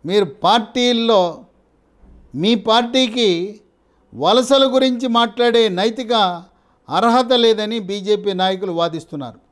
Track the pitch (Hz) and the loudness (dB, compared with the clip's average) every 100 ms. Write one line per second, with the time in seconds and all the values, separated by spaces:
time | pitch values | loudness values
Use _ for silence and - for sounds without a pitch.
0 | 151 202 180 - 175 233 220 254 247 233 | 0 -2 -2 -2 2 2 0 -2 0 0
1 | 226 208 175 - - _ _ _ _ _ | 2 2 2 -4 -20 _ _ _ _ _
2 | - - - 131 190 233 202 226 240 262 | -20 -20 -14 -2 0 0 2 0 2 0
3 | 254 240 214 170 190 214 _ _ _ _ | 0 0 0 0 -4 -12 _ _ _ _
4 | _ 110 151 233 247 269 269 262 262 240 | _ -4 2 2 2 2 2 2 0 -2
5 | 254 233 233 233 240 233 220 180 220 226 | -2 0 0 0 2 2 0 0 -4 -4
6 | 226 226 190 175 180 _ _ _ - 160 | -4 0 0 -4 -16 _ _ _ -4 0
7 | 233 240 240 247 233 214 214 226 185 202 | 2 2 2 2 2 2 -2 -6 -6 -8
8 | 196 208 202 185 185 190 185 170 170 160 | -2 -2 -2 -2 -2 -2 -4 -2 -4 -4
9 | - 151 127 - _ | -12 -12 -12 -14 _